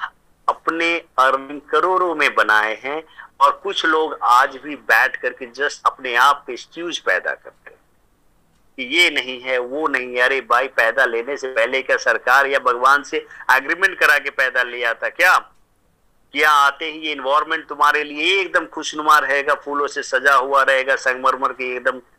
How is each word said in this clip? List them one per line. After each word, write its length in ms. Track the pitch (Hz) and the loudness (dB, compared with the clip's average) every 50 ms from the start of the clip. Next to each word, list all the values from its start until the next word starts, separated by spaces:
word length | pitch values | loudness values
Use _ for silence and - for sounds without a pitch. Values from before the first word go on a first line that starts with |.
| - - _ _ _ _ _ _ - - | -12 -12 _ _ _ _ _ _ -4 -4
अपने 480 | - - - - 165 165 170 170 170 165 | -4 -4 -4 -6 -4 -2 -2 -2 -2 -4
earning 640 | - _ - - 131 131 131 135 135 135 147 143 | -6 _ 0 2 2 2 2 0 -4 -6 -14 -14
करोड़ों 540 | - - 156 151 160 180 185 180 185 175 160 | -8 -2 -2 0 2 2 2 2 0 0 0
में 200 | 151 143 131 113 | 0 0 0 2
बनाए 460 | 110 104 107 107 107 107 110 110 - - | 2 2 4 4 2 2 0 -4 -6 -8
हैं। 200 | 131 147 160 160 - - - - - _ - | -8 -8 -8 -10 -12 -20 -20 -20 -12 _ 2
और 100 | 139 143 | 2 2
कुछ 340 | 143 - - 196 190 - - | 2 0 -6 -6 -6 -2 0
लोग 340 | 160 160 160 160 151 139 - - | 0 2 2 0 0 -4 -4 2
आज 340 | 117 120 123 135 139 135 131 | 4 4 4 4 2 -2 -10
भी 180 | 127 151 147 | -12 -12 -12
बैठ 400 | 127 113 - 113 113 127 135 - | -10 -2 2 2 4 4 2 -2
करके 360 | - - 127 123 - 131 117 | -4 -6 -6 -6 -6 -14 -14
just 300 | 117 127 143 143 - - - | -8 -4 -4 -4 -4 -2 -4
अपने 300 | 120 - - 135 127 120 | -4 -4 -4 -8 -4 0
आप 280 | 120 131 143 139 139 - - | 4 4 4 4 2 -2 -12
पे 60 | 123 | -12
एक्सक्यूज 460 | 113 - _ - 165 170 175 156 - | -12 -12 _ -14 -12 -10 -8 -8 -6
पैदा 340 | - 113 92 90 - 80 65 | -2 0 0 0 0 -4 -8
करते 360 | - - - - _ _ - | -8 -12 -20 -20 _ _ -20
हैं 100 | - _ _ _ _ _ _ _ _ _ _ _ _ _ _ _ _ _ _ _ _ - | -20 _ _ _ _ _ _ _ _ _ _ _ _ _ _ _ _ _ _ _ _ -12
कि 60 | 127 | -10
ये 260 | 123 143 170 180 165 | -4 0 2 2 2
नहीं 320 | 147 139 123 131 127 123 | 2 -2 -6 -6 -8 -10
है, 160 | 123 131 131 123 | -6 -4 -4 -2
वो 300 | 123 123 131 151 160 151 | -4 -4 -6 -4 -4 -2
नहीं 280 | 139 131 127 123 123 | -2 -2 -6 -4 0
है। 60 | 123 | 2
अरे 200 | 127 131 139 131 | 2 2 2 0
भाई, 260 | 120 113 120 120 135 131 | 0 0 0 0 0 0
पैदा 380 | - - 117 113 113 135 131 | 0 0 2 2 2 2 0
लेने 320 | 123 117 113 117 131 143 135 | 0 0 -2 -4 -4 -8 -8
से 100 | - 131 | -8 -6
पहले 340 | 131 117 113 123 131 135 | -2 0 0 0 0 -2
क्या 160 | 127 - 135 123 | -2 0 -2 0
सरकार 500 | - 127 117 110 - 123 127 135 139 135 | 0 0 -2 0 2 2 2 4 4 2
या 120 | 139 135 | 0 0
भगवान 440 | 127 127 120 120 123 131 139 143 139 | 0 0 0 2 4 4 4 4 2
से 240 | - 160 151 - - - - - - | -4 -8 -8 -8 -8 -18 -10 -2 0
agreement 480 | - 170 139 143 165 170 190 190 175 - | 2 2 2 -2 -4 0 0 -2 0 2
करा 200 | 165 147 147 143 | 4 4 4 4
के 100 | 139 139 | 0 -4
पैदा 340 | - - 131 131 123 127 123 | -4 -2 -2 -2 0 -2 -2
लिया 300 | 123 120 120 123 117 113 | -2 -4 -4 -4 -4 -4
था 160 | - 123 110 | -2 -6 -6
क्या? 280 | - - 170 185 170 127 - - _ _ _ _ _ _ _ _ _ _ _ _ _ _ _ _ | -2 2 2 4 4 2 0 -4 _ _ _ _ _ _ _ _ _ _ _ _ _ _ _ _
क्या 200 | - 143 151 151 | -4 0 2 4
आते 340 | 151 143 139 139 139 - 160 | 4 6 4 2 0 -2 -8
ही 140 | 160 151 160 | -10 -10 -8
ये 120 | 156 156 | -8 -8
environment 560 | 151 139 131 131 143 151 156 156 160 156 151 - | -8 -6 -2 0 0 0 0 0 -4 -6 -6 -8
तुम्हारे 360 | 151 147 147 147 147 147 151 | -4 0 2 2 2 0 -2
लिए 380 | 147 147 147 156 175 190 196 | -4 -6 -4 -2 0 0 0
एकदम 240 | 185 170 160 175 165 | 0 0 -2 -4 -4
खुशनुमा 540 | 156 - 160 151 - - 151 151 151 151 151 | -4 -10 -10 -10 -8 -8 -4 2 4 4 4
रहेगा, 340 | 139 135 139 143 135 147 143 | 4 2 0 0 0 0 -2
फूलों 340 | 139 - 143 143 143 143 139 | -2 -2 -6 -4 -4 -4 -4
से 160 | - 143 127 | -4 -6 -8
सजा 320 | - - 127 131 143 139 | -4 -4 0 2 2 2
हुआ 280 | 131 127 139 139 135 131 | 2 2 2 2 2 2
रहेगा, 320 | 135 135 131 131 135 135 | 2 2 0 2 0 -2
संगमरमर 580 | 127 - 131 127 127 131 131 131 127 135 131 127 | -2 -2 -4 -4 -2 -2 -2 -2 0 -2 -4 -4
की 220 | - 127 127 127 | -4 -8 -8 -8
एकदम 260 | 123 123 131 127 127 - _ _ | -4 -4 -4 -4 -4 -10 _ _